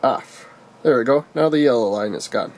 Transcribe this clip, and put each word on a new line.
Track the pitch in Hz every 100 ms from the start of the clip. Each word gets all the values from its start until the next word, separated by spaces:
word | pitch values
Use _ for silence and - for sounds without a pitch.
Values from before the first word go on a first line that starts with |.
off. | 131 - - - - - - -
There | 160 123
we |
go, | 120 147 -
now | 156 156
the | 151
yellow | 143 120 104
line | 104 104
is | 95 -
gone. | 110 -